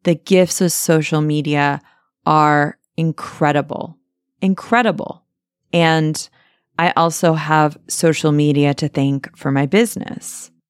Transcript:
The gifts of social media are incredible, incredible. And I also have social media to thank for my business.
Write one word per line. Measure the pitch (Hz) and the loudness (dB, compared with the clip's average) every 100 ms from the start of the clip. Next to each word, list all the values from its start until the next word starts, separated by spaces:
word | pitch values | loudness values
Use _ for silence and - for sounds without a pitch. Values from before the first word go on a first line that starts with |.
The | - 170 | -2 -2
gifts | - 185 180 - | 2 2 2 2
of | 180 | -2
social | - - 160 151 156 | -2 0 0 2 -2
media | 151 151 143 147 143 147 - _ _ _ - | 0 -2 -2 0 0 -2 -8 _ _ _ 0
are | 156 151 147 147 - _ - | 2 4 2 0 -4 _ -4
incredible, | 165 156 - - 151 147 143 - - - _ _ _ _ | -4 -4 -10 -2 0 0 -2 -8 -12 -16 _ _ _ _
incredible. | 190 190 - 233 233 175 - - _ _ _ _ _ | -2 -2 0 0 0 -2 -8 -12 _ _ _ _ _
And | 170 165 160 156 151 - _ _ _ _ - | 0 2 2 0 -4 -10 _ _ _ _ -4
I | 170 - | -2 0
also | 165 160 170 | 0 0 0
have | 160 151 156 151 151 - | 0 0 2 2 -2 -10
social | - 165 156 156 | -2 0 2 0
media | 147 147 143 143 143 | 2 2 2 2 0
to | 147 | -4
thank | - 139 139 - - | -2 0 -2 -6 -8
for | 147 | -4
my | 139 143 | 0 2
business. | 196 233 - - - - - - _ _ | 2 0 -2 -12 -14 -16 -18 -20 _ _